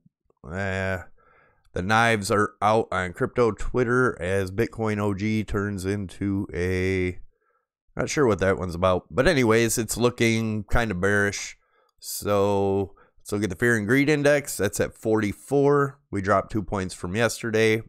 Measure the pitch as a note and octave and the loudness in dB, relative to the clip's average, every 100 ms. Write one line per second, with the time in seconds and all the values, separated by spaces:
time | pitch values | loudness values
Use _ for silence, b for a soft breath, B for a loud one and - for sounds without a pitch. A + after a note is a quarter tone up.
0 | _ _ _ _ C2 F2+ G2 F#2+ F#2+ F#2 | _ _ _ _ -12 -8 -6 -4 -4 -6
1 | - - b b b b b - F#2 A2 | -8 -20 b b b b b -6 0 2
2 | A#2 A2 G2 G#2 G#2 - G#2 A2+ - F#2 | 4 2 2 0 0 0 2 2 2 -2
3 | F2+ E2+ B2+ - A#2 G2+ - A#2+ A#2 B2 | -4 -4 -4 2 0 0 -2 0 2 2
4 | B2+ - F2 G2 F#2 G2 A#2 - A2 G#2+ | 0 -2 -2 -2 -2 -2 -4 -2 -2 0
5 | G#2 F#2+ G#2+ A2 G2+ G#2 G2+ G2+ F#2+ G#2 | -2 -2 -2 -2 -2 -2 -4 -4 -4 -4
6 | F#2 - G2+ G2 - E2 F2+ F#2 F#2 F#2+ | -6 -6 -2 -2 -4 -4 -2 0 0 0
7 | F2+ F#2 - _ _ _ _ _ _ - | -2 -4 -14 _ _ _ _ _ _ -6
8 | A#2+ - B2+ F#2+ F#2+ F#2+ F#2 E2+ F#2 F2+ | -4 2 2 4 2 0 -2 0 2 2
9 | - D#2 C3+ D3 A#2 A2+ A#2 B2 A2 G#2 | -2 0 2 4 4 4 2 0 -4 0
10 | A#2+ A#2+ A#2 A2+ A2+ G#2+ G2 B2 A2+ F2+ | 0 2 0 2 -2 -4 0 0 0 0
11 | G2 G2+ G2+ - - - _ _ _ _ | 0 2 0 -2 -10 -16 _ _ _ _
12 | - - F#2+ G2+ G2+ G2+ G2 G2 F#2 - | -12 -8 0 2 2 2 2 0 -2 -8
13 | b b - G#2 G#2 F#2 A#2+ A#2 G2+ C3 | b b -8 -4 -4 0 2 2 2 2
14 | C#3+ D3 C#3+ D3 C#3 - G2 - D#2+ - | 2 2 4 2 0 -2 -2 -2 -4 -4
15 | - A2 G#2 - - C#3+ C#3 C#3+ C3+ - | 0 0 0 -4 -2 2 2 2 0 -6
16 | - G2+ F#2+ G2 - A2 F2+ G#2 F#2 - | -8 -4 2 2 2 -4 -4 -4 -4 -6
17 | F2+ G2+ A#2 - A#2 A2 A2 A2 | -6 0 0 0 -2 2 4 2